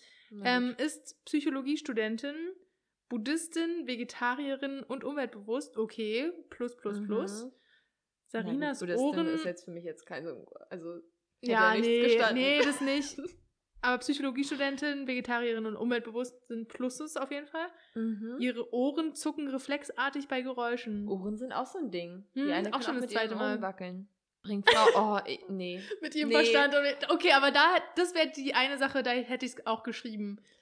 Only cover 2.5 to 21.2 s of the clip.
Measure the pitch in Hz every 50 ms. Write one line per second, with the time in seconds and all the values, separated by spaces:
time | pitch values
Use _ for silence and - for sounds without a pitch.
2.5 | 381 - _ _ _ _ _ _ _ _ _ - 247 226 214 262 311 330 330 -
3.5 | - 330 330 339 339 339 277 240 247 226 240 240 - - 247 240 254 285 285 277
4.5 | 269 269 277 269 277 269 - - 277 254 - 262 285 294 254 233 240 208 202 214
5.5 | 226 277 294 - - 220 220 214 - 233 220 214 220 240 285 339 349 - - -
6.5 | - - 247 240 240 - - 208 208 202 208 202 208 233 - 196 202 220 240 262
7.5 | - _ _ _ _ _ _ _ _ _ _ _ _ _ _ _ - 226 190 214
8.5 | 240 285 302 294 269 254 196 175 175 240 262 294 294 330 330 320 320 320 - 180
9.5 | 175 - - 185 170 170 175 165 156 - - - 175 139 160 170 131 107 - -
10.5 | - - - - - 180 160 170 170 170 165 _ _ _ _ _ _ _ - 247
11.5 | 226 220 220 220 220 220 233 233 233 233 240 240 226 233 233 220 233 254 254 277
12.5 | 285 294 254 285 277 - 277 269 269 294 277 - - - 269 359 - - _ _
13.5 | _ _ _ _ _ - - 247 247 247 254 - 277 285 277 269 233 269 277 277
14.5 | 311 269 277 277 277 269 294 294 285 277 277 254 254 247 247 247 240 233 240 233
15.5 | 226 226 220 220 214 - 226 240 247 240 233 233 220 240 254 247 - - _ -
16.5 | 233 226 226 226 - - 254 254 254 - 302 302 - 285 269 269 285 285 294 294
17.5 | - 320 339 349 339 - _ _ - 226 220 226 220 202 220 226 247 277 247 247
18.5 | 226 233 - - 226 247 254 285 285 330 320 311 302 - - 302 294 311 294 277
19.5 | 262 262 - - 285 285 294 - - - 254 277 277 285 277 - 269 254 254 262
20.5 | 254 247 240 233 240 247 - 226 208 208 208 208 196 190